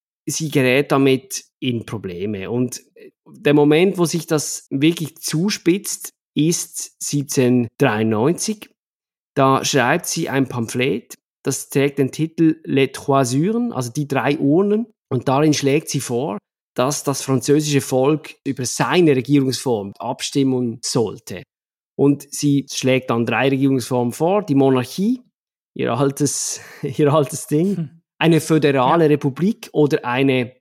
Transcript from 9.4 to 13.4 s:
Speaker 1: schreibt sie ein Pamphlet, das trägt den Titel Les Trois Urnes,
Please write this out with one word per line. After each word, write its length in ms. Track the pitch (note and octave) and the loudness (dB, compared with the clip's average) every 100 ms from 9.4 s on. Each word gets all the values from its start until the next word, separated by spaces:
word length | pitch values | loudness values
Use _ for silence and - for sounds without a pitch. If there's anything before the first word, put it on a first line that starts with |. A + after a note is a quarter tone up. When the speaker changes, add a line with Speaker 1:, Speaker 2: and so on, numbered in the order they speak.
| C3+ C3 - | 2 2 0
Speaker 1:
schreibt 400 | C#3+ A#2+ E3+ - | 0 2 0 -4
sie 240 | E3 D#3+ | -6 -2
ein 180 | C3 C3 | -2 -2
Pamphlet, 680 | B2 A2+ B2+ C3 G#3+ - - _ _ | -4 -4 -2 -2 -4 -8 -20 _ _
das 260 | C#3 C3+ - | -6 -6 -2
trägt 280 | C#3+ C#3+ C#3+ | 0 0 0
den 140 | C3 | -2
Titel 480 | - D#3 - D#3+ D#3+ | -2 -4 2 2 2
Les 280 | E3+ C3+ C3 | -2 0 0
Trois 420 | - - C#3 B2 | -2 0 2 2
Urnes, 380 | C3+ | 0